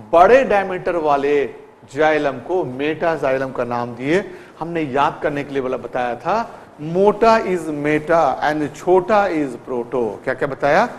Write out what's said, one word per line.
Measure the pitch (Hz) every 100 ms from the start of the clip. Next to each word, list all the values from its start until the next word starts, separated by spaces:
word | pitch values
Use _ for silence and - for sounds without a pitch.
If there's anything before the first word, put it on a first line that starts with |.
| 107
बड़े | 165 196 254
डायमीटर | 226 202 190 180 190 170
वाले | 151 143 139 147 120 - - - 113
जाइलम | 135 156 151 143 127
को | 120 185 143
मेटाजाइलम | 127 147 156 170 156 139 135 135
का | 131
नाम | 120 120 120 120
दिए। | 135 180 214 - - -
हमने | 165 170
याद | 151 135 151 160
करने | 170 143
के | 139
लिए | 139
बोला, | 127 127
बताया | 117 127 123 120
था, | 165 214 214 - - -
मोटा | 151 175 202 208 226 226
is | 208 180 156 147
meta | 147 151 151 165 143 -
and | 143 151 147 -
छोटा | - 185 180 214 202
is | 160 139 120
proto। | - 123 117 131 110 98
क्या | -
क्या | 123 143
बताया? | 135 143 165 240